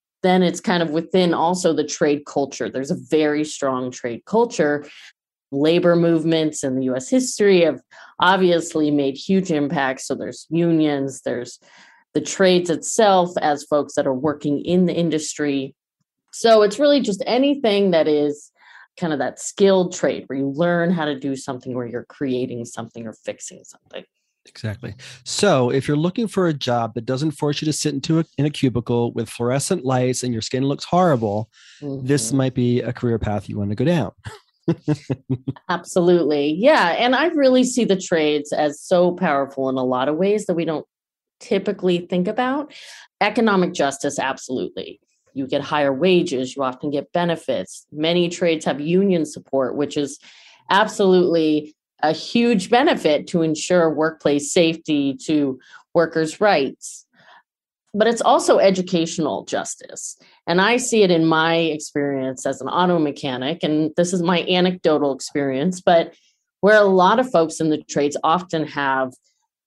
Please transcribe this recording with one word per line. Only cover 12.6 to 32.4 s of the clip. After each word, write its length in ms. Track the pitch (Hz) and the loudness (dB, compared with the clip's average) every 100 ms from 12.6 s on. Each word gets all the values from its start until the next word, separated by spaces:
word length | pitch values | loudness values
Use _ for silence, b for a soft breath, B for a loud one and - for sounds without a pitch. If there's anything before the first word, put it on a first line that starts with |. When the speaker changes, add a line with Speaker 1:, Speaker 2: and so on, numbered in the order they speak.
| 175 | 2
Speaker 1:
itself 580 | 151 - - 208 190 175 180 | -4 -2 2 4 4 2 -2
as 240 | 151 143 | -2 -2
folks 300 | - 147 143 | -2 -2 -2
that 140 | - 139 | -2 -2
are 60 | |
working 520 | 131 151 147 151 143 - | -2 -2 -4 -4 -4 0
in 220 | 180 180 | 2 2
the 60 | |
industry. 800 | 165 170 156 156 - 147 139 135 - _ _ _ _ _ | 0 -2 -2 -4 -4 -2 -2 -6 -12 _ _ _ _ _
So 300 | - 226 220 | 0 4 6
it's 160 | 208 208 | 6 4
really 200 | 294 285 | 2 4
just 240 | 214 185 - | 2 -4 -2
anything 640 | 233 277 285 233 202 196 | 0 0 0 0 2 2
that 160 | 165 156 | 2 2
is 440 | 151 147 147 - B B B B - | 2 0 -4 -12 B B B B -6
kind 140 | 170 | -4
of 60 | 143 | -2
that 200 | 127 - | -4 -8
skilled 560 | - - 196 190 180 - | -12 2 4 4 2 -2
trade 300 | 151 90 - | -2 -2 -6
where 100 | 135 | -4
you 120 | 139 | -4
learn 420 | 139 175 175 170 | -2 0 0 0
how 140 | 175 151 | 0 -2
to 120 | 139 | -4
do 180 | 143 135 | -6 -8
something, 400 | - 123 131 123 | -8 -10 -8 -8
where 120 | 120 | -8
you're 180 | 117 - | -10 -12
creating 600 | - 139 123 127 117 120 | -8 -4 -4 -4 -8 -10
something 420 | - 113 117 113 | -12 -14 -14 -16
or 60 | |
fixing 500 | 107 - 101 - - | -12 -12 -12 -16 -20
something. 400 | - - _ 95 - _ _ _ _ | -20 -20 _ -20 -20 _ _ _ _
Speaker 2:
Exactly. 500 | - 110 101 117 101 B B | -14 -12 -10 -14 -16 B B
So 480 | - - 202 143 123 | -10 0 2 4 2
if 160 | 135 131 | 0 -2
you're 80 | 147 | -2
looking 320 | 170 214 220 | -2 -2 -4
for 200 | - 180 | -2 -2
a 60 | |
job 400 | 147 - 120 113 120 | -2 -2 -2 -2 -6
that 100 | 113 | -6
doesn't 260 | 131 156 | -4 -4
force 300 | 147 151 151 | -2 -4 -2
you 40 | 156 | -4
to 60 | |
sit 200 | 147 151 | -2 -4
into 260 | 143 - 160 | -4 0 0
a, 60 | 160 - | 0 -2
in 80 | 147 | -4
a 40 | |
cubicle 640 | 147 131 117 113 120 120 | 0 0 0 -2 0 0
with 160 | 117 113 | -4 -8
fluorescent 560 | - 120 135 - 180 131 | -4 -2 -2 -2 -2 0
lights 380 | 127 127 127 | 0 0 -2
and 100 | 123 | -4
your 80 | 113 | -6
skin 240 | - 127 139 | -4 -2 -2
looks 180 | 139 | -4
horrible, 680 | - 175 180 131 110 104 117 B B B | 0 2 4 2 0 -2 -6 B B B
this 460 | 147 135 127 147 - | -12 -8 0 0 0
Speaker 1:
Mm-hmm. 100 | |
Speaker 2:
might 160 | 139 | 0